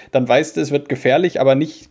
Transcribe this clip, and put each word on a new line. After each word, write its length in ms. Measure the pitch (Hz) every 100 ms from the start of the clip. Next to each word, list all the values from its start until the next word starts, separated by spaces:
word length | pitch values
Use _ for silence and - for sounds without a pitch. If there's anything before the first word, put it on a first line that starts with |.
| -
dann 160 | 135 123
weißt 280 | 127 156 165
du, 40 |
es 100 | 139
wird 180 | 139 143
gefährlich, 520 | 131 123 143 180 -
aber 140 | 135
nicht, 340 | 135 156 - -